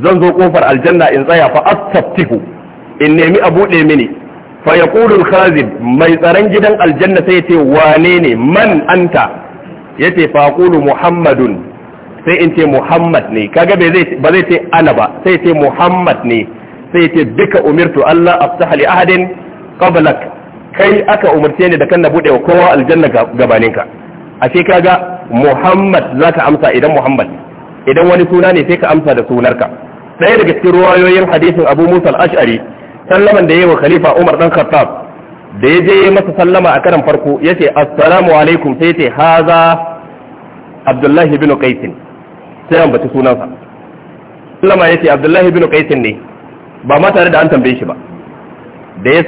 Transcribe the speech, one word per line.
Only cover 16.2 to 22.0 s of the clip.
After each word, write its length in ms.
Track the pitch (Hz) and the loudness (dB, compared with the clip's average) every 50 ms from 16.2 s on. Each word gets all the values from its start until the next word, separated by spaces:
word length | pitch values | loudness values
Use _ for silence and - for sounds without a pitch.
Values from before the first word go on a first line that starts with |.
ne." 240 | - 120 117 113 104 - - - - - - - - - | -2 -4 -4 -4 -4 -6 -12 -20 -20 -20 -20 -20 -12 -4
Sai 180 | 175 175 165 151 | -2 -2 -2 0
ce, 140 | 170 160 143 113 113 | 0 -2 -2 -2 -2
"Duka 240 | 123 139 - - 185 | -2 -2 0 0 0
umirtu 460 | 135 147 147 165 170 - - 139 - | 0 0 0 0 0 0 0 0 0
Allah 320 | 160 165 170 170 175 170 - | 2 2 2 2 2 2 0
aftaha 380 | - - - - 170 165 165 | -2 -2 -2 -4 -4 -2 0
li 100 | 143 147 | 0 0
ahadin 420 | - 185 180 180 175 185 180 180 180 - - - - - - - - - - | 0 2 2 2 2 0 0 -2 -4 -8 -14 -16 -18 -20 -20 -20 -14 -6 -2
qablak." 500 | - 175 170 165 156 151 131 - - - - - - - - - - - - - | 0 0 2 2 2 0 0 -2 -6 -14 -16 -18 -20 -20 -20 -20 -20 -10 -2 0
Kai 240 | - 190 208 202 - | 0 2 2 0 0
aka 280 | 214 208 208 202 170 160 | 0 0 0 2 0 0
umarce 340 | 151 151 143 - - 180 180 | 2 0 -2 0 0 0 0
ni 80 | 165 | 0
da 100 | 151 143 | 0 0
kan 140 | - 180 175 | 0 0 0